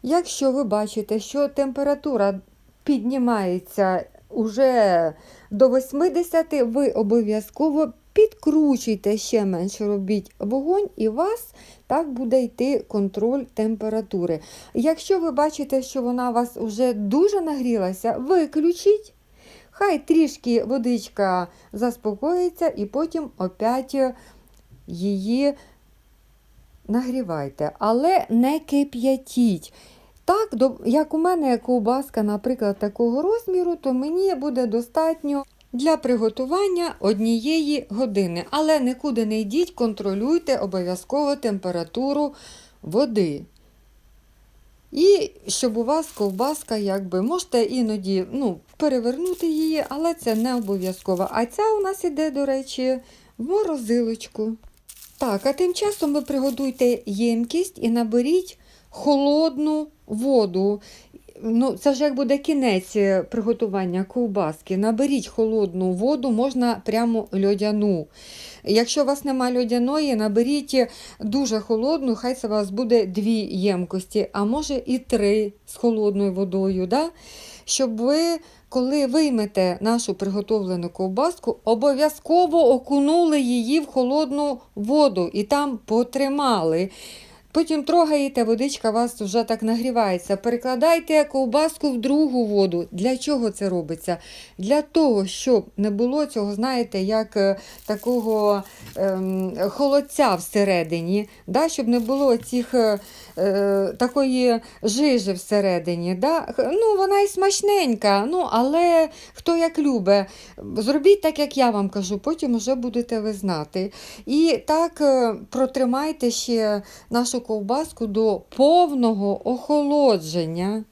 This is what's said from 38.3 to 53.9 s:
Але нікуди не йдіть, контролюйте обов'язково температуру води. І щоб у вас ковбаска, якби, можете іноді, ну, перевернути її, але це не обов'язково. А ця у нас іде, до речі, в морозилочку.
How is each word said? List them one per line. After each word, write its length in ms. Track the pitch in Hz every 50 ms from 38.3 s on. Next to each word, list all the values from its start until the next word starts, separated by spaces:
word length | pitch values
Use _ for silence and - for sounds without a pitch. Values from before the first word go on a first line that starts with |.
| 170 170 170 -
Але 300 | - 294 311 311 311 302
нікуди 460 | 262 247 254 254 - 302 262 220 226
не 140 | 214 214 214
йдіть, 300 | 220 202 202 302 349 349
контролюйте 840 | - - 240 226 214 - 208 202 190 196 214 262 320 339 339 - 262
обов'язково 800 | 240 202 196 180 190 180 175 185 185 - _ - 285 294 285 285
температуру 960 | 285 - 233 202 196 180 185 180 175 170 170 _ 226 254 277 285 285 294 285 - - - - - - - - _ _ -
води. 600 | 156 156 220 285 269 226 208 190 160 143 139 - - _ _ _ _ _ _ _ _ _ _ _ _ _ _ _ _ _ _ _ _ _ _ _ _ _ _ _ _ -
І 380 | - 320 392 403 370 - - - - -
щоб 300 | - 202 - - 247 214
у 80 | 226 233
вас 220 | 226 294 320 320
ковбаска, 720 | - - - 208 202 190 185 240 277 302 294 - - 233
якби, 460 | 214 208 196 190 196 196 185 175 185 190
можете 400 | 240 330 359 349 - - 247 226
іноді, 600 | 208 247 254 240 220 214 214 185 190 196 190 185 190 -
ну, 280 | 269 277 226 175 160 _ _ -
перевернути 720 | _ 311 302 262 254 226 240 247 285 339 370 359 349 -
її, 380 | 330 311 302 320 320 311 311 - -
але 260 | 262 285 320 339 330
це 200 | 320 - 240 220
не 200 | 220 226 254 254
обов'язково. 720 | 247 226 196 202 196 180 185 185 - - - 190 175 190 -
А 160 | - 220 233
ця 160 | 240 - - 415 440 440 427
у 20 |
нас 240 | 403 381 392 - -
іде, 260 | 349 294 269 311 311
до 160 | 269 277 285
речі, 520 | 269 269 269 269 269 - - 254 262 262 254 240 - - - _ _ _ _
в 100 | 226 277
морозилочку. 1040 | 370 415 427 349 320 277 233 208